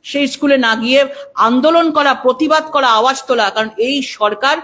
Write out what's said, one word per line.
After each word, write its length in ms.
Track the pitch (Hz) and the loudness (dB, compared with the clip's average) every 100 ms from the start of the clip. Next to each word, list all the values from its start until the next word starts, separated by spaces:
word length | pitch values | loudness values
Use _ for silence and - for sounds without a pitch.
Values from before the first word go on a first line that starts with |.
সেই 260 | - 285 277 | -8 -4 -4
স্কুলে 280 | - 294 269 | -2 0 2
না 180 | 233 | 2
গিয়ে 300 | 220 233 269 269 - - | 0 2 2 2 -4 -10
আন্দোলন 560 | - 220 254 302 330 330 | -2 0 2 2 2 2
করা, 240 | 302 285 | 0 0
প্রতিবাদ 500 | 254 254 254 311 311 | 0 0 0 0 0
করা, 240 | 311 285 262 | 0 0 2
আওয়াজ 340 | 220 254 262 - | 2 0 -2 -2
তোলা, 220 | 240 202 | -2 0
কারণ 180 | 214 220 214 | -2 -4 -2
এই 260 | 240 285 | -2 -2
সরকার 540 | 254 - 208 208 269 320 | -4 -2 -2 0 -2 -2